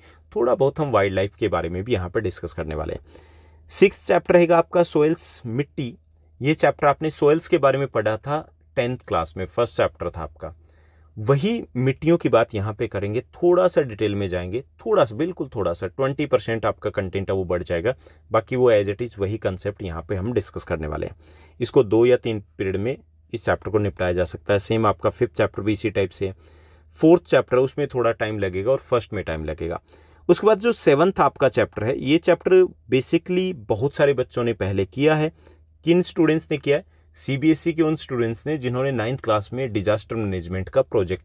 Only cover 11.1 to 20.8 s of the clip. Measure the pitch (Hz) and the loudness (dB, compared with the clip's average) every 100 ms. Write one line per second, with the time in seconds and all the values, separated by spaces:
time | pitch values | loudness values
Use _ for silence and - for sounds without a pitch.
11.1 | 110 107 139 196 233 - 123 131 - 156 | -8 0 2 2 -2 -4 -2 -2 0 2
12.1 | 170 202 113 - 104 104 107 117 101 101 | 2 4 2 2 -2 -4 -4 -6 -4 -4
13.1 | 113 - - 175 180 185 170 135 104 107 | -6 -8 -2 2 4 4 2 0 -2 -2
14.1 | 101 98 90 90 113 - _ 226 202 123 | -2 -2 -4 -4 -6 -8 _ 0 2 2
15.1 | 107 165 175 139 120 87 85 95 - 135 | 0 -6 -4 -8 -4 -4 -4 -8 -4 -4
16.1 | 139 143 123 - 113 107 - 107 101 95 | -2 0 0 0 -4 -4 -4 -6 -4 -4
17.1 | 98 95 95 87 90 90 87 101 - - | -6 -4 -4 -2 -4 -4 -2 -2 -4 -10
18.1 | - - 110 - 127 127 107 101 101 120 | -20 -4 -4 -2 2 4 4 2 -4 -8
19.1 | - 95 107 - 92 101 101 95 82 80 | -4 -4 -2 -4 -4 -6 -6 -10 -10 -6
20.1 | 98 104 113 - 87 - 85 | -4 -2 -2 -4 -8 -6 -6